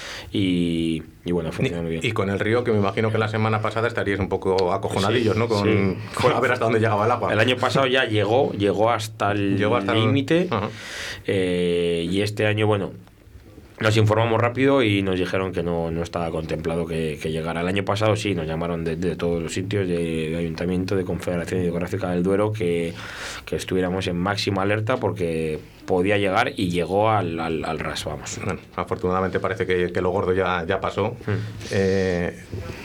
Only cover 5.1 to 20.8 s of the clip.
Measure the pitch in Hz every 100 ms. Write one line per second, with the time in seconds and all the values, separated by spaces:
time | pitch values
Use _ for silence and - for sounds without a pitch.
5.1 | 123 110 107 117 104 104 104 98 90 -
6.1 | - 123 113 123 120 117 117 107 104 110
7.1 | 117 92 101 117 127 127 135 131 131 120
8.1 | 107 101 123 - 101 101 92 110 113 -
9.1 | - 101 104 98 101 104 120 101 110 110
10.1 | 139 139 165 180 107 110 110 - - -
11.1 | - - 98 90 90 87 87 85 85 85
12.1 | 98 104 110 107 107 107 104 85 - -
13.1 | - - - - - - - 113 110 110
14.1 | 110 113 110 120 120 135 139 110 98 98
15.1 | 92 85 98 95 90 85 85 82 82 85
16.1 | 87 85 82 80 78 82 82 82 82 80
17.1 | 76 80 80 82 82 87 98 98 101 110
18.1 | 98 101 87 78 80 85 85 82 80 90
19.1 | 80 85 85 82 98 107 101 92 85 82
20.1 | 80 78 85 85 80 87 92